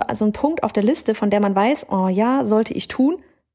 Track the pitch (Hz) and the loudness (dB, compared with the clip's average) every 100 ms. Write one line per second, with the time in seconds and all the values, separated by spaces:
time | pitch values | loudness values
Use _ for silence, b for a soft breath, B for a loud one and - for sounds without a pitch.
0 | - 214 214 208 285 330 226 - 208 330 | -2 -2 -2 0 -2 0 -2 0 0 0
1 | - 214 208 202 202 196 214 294 - 196 | -2 -2 0 2 2 2 2 0 -2 -2
2 | 185 185 226 269 226 214 226 - - - | 0 2 2 0 2 2 0 -4 -6 0
3 | 269 370 b b b | 0 0 b b b